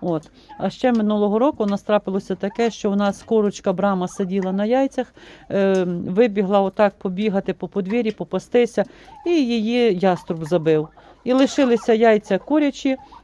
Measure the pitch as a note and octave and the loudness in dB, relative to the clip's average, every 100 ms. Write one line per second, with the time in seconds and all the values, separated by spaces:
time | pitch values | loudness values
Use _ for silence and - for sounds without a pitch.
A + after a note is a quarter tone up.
0 | F3 D#3+ - - - - G3 - B3+ A#3 | -6 -4 -6 -18 -20 -8 -6 -2 0 2
1 | G#3 G#3 G#3 G#3+ C#4 D4 G#3 G3+ - G#3 | 0 0 0 2 0 0 -2 -4 0 0
2 | G3+ F#3+ - F#3 G3 G#3 A#3 - G3+ G3+ | 0 -6 -6 -6 -6 -2 -2 -2 -2 0
3 | G3+ G3 - A3 G3+ - G3+ F#3 G3+ F#3+ | -2 -4 -2 0 0 -2 -4 0 0 -2
4 | F3+ - F#3+ G3 F#3 F#3+ G#3+ C4 C4+ - | -4 -6 -4 -2 -2 -2 0 0 0 -4
5 | A#3+ - - - - G3 G3 F#3+ F3+ F3 | -8 -12 -20 -20 -6 0 2 2 0 -4
6 | - F#3 A#3+ G3+ F#3+ G3+ G3 - G3+ - | -2 2 2 2 0 2 0 2 0 0
7 | G3 F#3 G#3+ F#3+ F#3+ F3+ F#3 G3 F#3 A#3+ | -8 -4 -2 -2 -4 -6 -6 -6 -4 -2
8 | A3 G#3+ F3+ F#3 - A#3+ A#3 - - - | -2 -6 -6 -6 -2 0 2 0 -4 -8
9 | - A5+ F4 E4+ A#3+ A#3 G#3+ B3 A#3 F3+ | -20 -10 -2 0 2 0 0 2 2 2
10 | F#3+ F3 - E3 D#3 F3 D#3 D#3 D#3 - | 0 0 -4 -8 -2 0 2 2 0 -10
11 | - - - C4 C4+ - C4 A#3 - A3 | -20 -12 -2 2 2 2 2 2 2 4
12 | A3+ G#3+ - F#3+ - D4+ D4 - C4+ C4 | 4 4 0 -4 0 0 0 -2 -4 -4
13 | - - | -8 -20